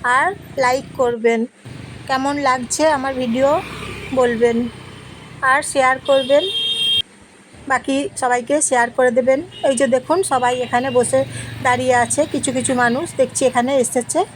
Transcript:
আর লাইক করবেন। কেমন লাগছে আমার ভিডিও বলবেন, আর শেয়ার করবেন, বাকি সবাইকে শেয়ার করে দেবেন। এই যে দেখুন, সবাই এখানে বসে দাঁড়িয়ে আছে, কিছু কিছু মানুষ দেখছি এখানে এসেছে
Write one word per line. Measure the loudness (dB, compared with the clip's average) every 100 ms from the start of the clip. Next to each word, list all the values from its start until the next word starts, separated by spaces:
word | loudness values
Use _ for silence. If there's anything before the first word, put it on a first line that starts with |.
| 2 2
আর | 0 -4 -10 -2
লাইক | 0 0 -4 -2
করবেন। | -2 2 2 2 -2 _ -18 -16 -16 -16 -4
কেমন | -2 -2 0 0
লাগছে | 0 -2 2 2 2
আমার | -2
ভিডিও | -4 -2 2 2 2 -2 -12 -12 -12 -4 0
বলবেন, | 2 2 2 2 -4 -8 -20 -20 -20 -20 -20 -4 2
আর | 2 2
শেয়ার | 2 2 2 2
করবেন, | 2 4 2 2 -4 -2 -2 0 0 -2 -14 -20 -20 -20 -18 -2
বাকি | -2 0 -2 -2 -4
সবাইকে | -2 -2 0 -2 2
শেয়ার | 0 0 2
করে | 2 2
দেবেন। | 2 0 -2 -4 -2
এই | 2
যে | 2
দেখুন, | 0 0 -2 2
সবাই | 0 0 -2
এখানে | -2 -2 0 0
বসে | 2 0 -2 -8 -12 -4 0
দাঁড়িয়ে | 0 2 2
আছে, | 2 0 0
কিছু | -2 -2 -4
কিছু | -2 0
মানুষ | 2 0 -4 -2
দেখছি | -2 2 0
এখানে | 2 0 0
এসেছে | 0 -2 -2 -2 -2